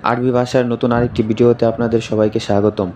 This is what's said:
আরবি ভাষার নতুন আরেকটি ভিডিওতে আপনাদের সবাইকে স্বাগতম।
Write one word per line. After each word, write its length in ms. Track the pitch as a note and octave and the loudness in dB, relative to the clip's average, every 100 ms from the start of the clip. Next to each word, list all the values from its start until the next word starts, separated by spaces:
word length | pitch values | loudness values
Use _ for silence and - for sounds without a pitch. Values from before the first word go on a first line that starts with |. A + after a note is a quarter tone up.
আরবি 280 | - B2 B2 | -2 0 0
ভাষার 340 | B2 B2 C3 B2 | 0 0 0 0
নতুন 260 | A#2 B2 | -2 0
আরেকটি 320 | A#2+ A#2+ - | 0 0 -2
ভিডিওতে 420 | A2 A2+ A#2+ A#2+ A2+ | -2 2 2 4 0
আপনাদের 360 | A2+ A#2 A2+ | 0 0 -2
সবাইকে 380 | A2+ A2 G#2+ A2 | -2 0 0 0
স্বাগতম। 520 | - G2+ G#2 G#2 F#2+ | -2 0 2 0 -6